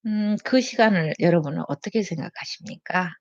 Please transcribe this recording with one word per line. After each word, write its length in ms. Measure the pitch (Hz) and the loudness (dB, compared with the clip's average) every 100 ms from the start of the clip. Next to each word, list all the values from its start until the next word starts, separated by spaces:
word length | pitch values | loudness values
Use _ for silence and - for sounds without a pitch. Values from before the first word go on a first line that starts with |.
| 220 | -2
음, 300 | 214 208 208 | -2 0 -2
그 160 | - 262 | 2 2
시간을 540 | 254 - 220 185 156 - | 2 2 4 4 0 2
여러분은 420 | 175 170 160 165 - | 4 4 2 -6 -6
어떻게 340 | 185 208 226 | -8 -4 -4
생각하십니까? 1080 | 196 160 - - - - - - - 180 180 160 | -2 -6 -8 -10 -14 -14 -14 -16 -4 -4 -4 -8